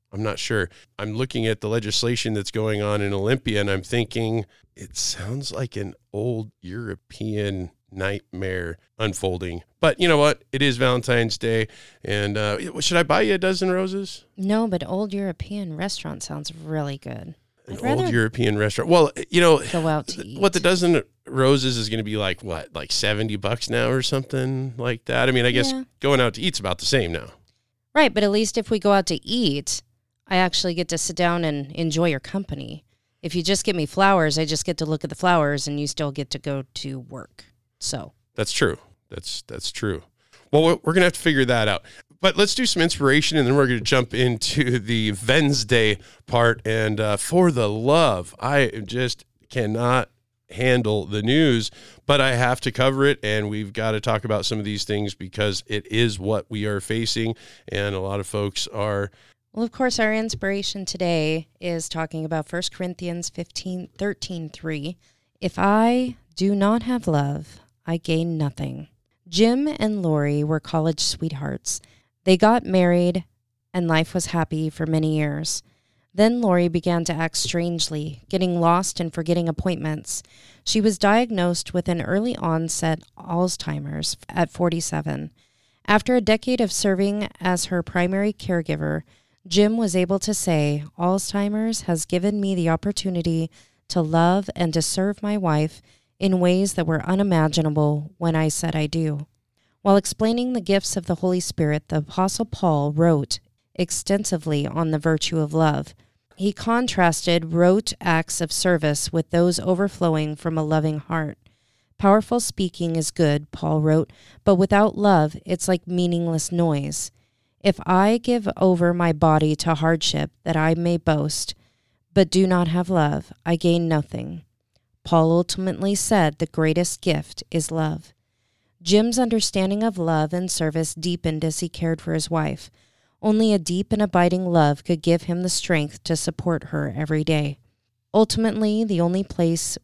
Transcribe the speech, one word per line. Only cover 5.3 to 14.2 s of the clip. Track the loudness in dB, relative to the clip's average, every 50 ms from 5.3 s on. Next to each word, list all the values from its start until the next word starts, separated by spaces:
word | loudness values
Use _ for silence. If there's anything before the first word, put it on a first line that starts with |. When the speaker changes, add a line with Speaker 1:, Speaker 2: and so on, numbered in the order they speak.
| -8 -8 -8 -8
Speaker 1:
like | -8 -6 -8 -6 -6
an | -8 -8 -8 -10 -14 _ _ -8
old | -6 -4 -4 -4 -4 -6 -10 -14 _
European | -16 -12 -12 -10 -10 -10 -12 -12 _ _ -12 -8 -6 -4 -4 -2 -2 -2 -4 -4 -6 -10 -12 _ _ _
nightmare | -8 -4 -4 -4 -4 -6 -8 _ -10 -8 -6 -6 -4 -6 -6 -8 -10 -12 _ _ _ -4
unfolding. | -4 -4 -2 -2 -2 -2 -2 -2 -4 -6 -8 -8 -12 _ _ _
But | 0 2 2 2
you | 4 4
know | 4 6
what? | 4 4 2 0 _ _ -2
It | 0
is | 0 0 2 2
Valentine's | 2 2 2 2 0 0 2 2 2 0 -2 -4
Day, | -2 0 0 0 -2 -2 -6 -14 -20 -20 _ _
and, | -6 -4 -2 -2 0 -2 -2 -2
uh, | -2 -2 -2 -4 -6 -8 -6 -4
should | -2 0 2 2
I | 2
buy | 4 2 2 2
you | 2 2
a | 0
dozen | 0 0 0 0 0 0
roses? | 0 0 -2 -4 -4 -6 -8 -8 -12 -16